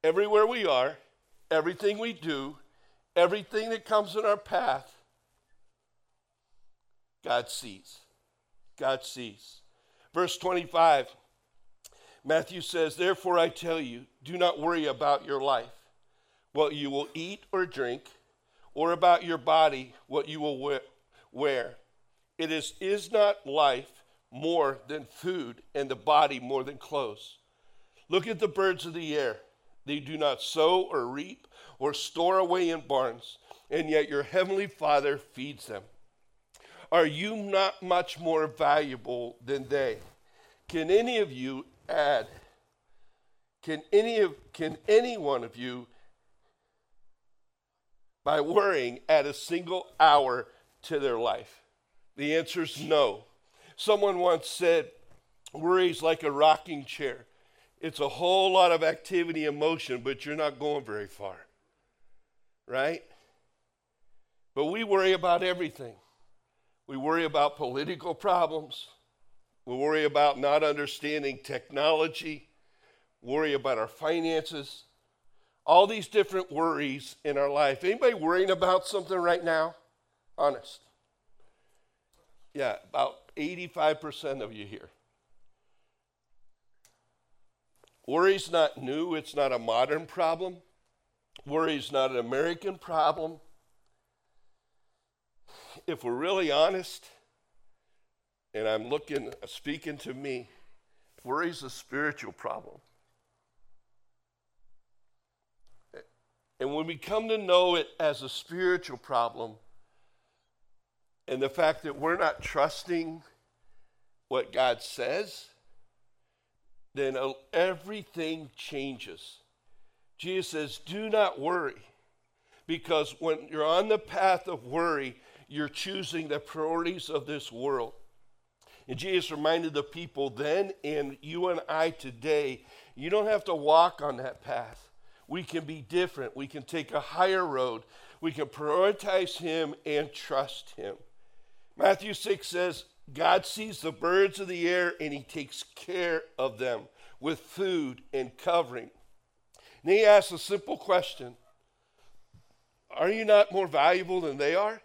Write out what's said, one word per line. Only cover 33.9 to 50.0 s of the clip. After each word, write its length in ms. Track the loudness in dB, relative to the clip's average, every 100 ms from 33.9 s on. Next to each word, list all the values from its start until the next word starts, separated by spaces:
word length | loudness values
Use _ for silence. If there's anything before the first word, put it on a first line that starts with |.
yet 180 | 2 2
your 140 | -2
heavenly 460 | -2 0 0 -2 -4
Father 500 | -4 2 2 2 -4
feeds 480 | -8 -12 -12 -12 -12
them. 160 | -14 -14 -20 -20 _ _ _ _ -20 -20 -20 0
Are 140 | 4 4
you 280 | 0 -6
not 480 | -6 0 2 2 -2
much 360 | 0 0 0 -6
more 260 | 0 0 0
valuable 880 | 0 4 4 2 -6 -6 -6 -6 -12
than 240 | -6 -6 -2
they? 300 | -2 0 -4 -12 _ _ _ _ _ -8
Can 200 | -6 4
any 280 | 4 4 0
of 140 | -2
you 340 | -4 -8 -8 -12 _ -4
add, 380 | 0 2 2 -2 -14 -20 _ _ _ _ -20 -20 _ _ _ _ _
can 200 | -8 -8 2
any 260 | 4 4 2
of, 140 | 2 0 -20
can 260 | -8 -6 -6 4
any 300 | 6 6 -4
one 260 | -2 -2
of 120 | -2 -8
you, 320 | -8 -8 -12 -20 -20 _ _ _ _ _ _ _ _ _ -20 _ _ _ _ _ _ _ _ _ _ _
by 160 | 0 0
worrying, 600 | 4 4 4 2 -2 -6 2
add 180 | 2 2
a 80 |
single 580 | -6 -6 -6 -4 -6 -6
hour 480 | 4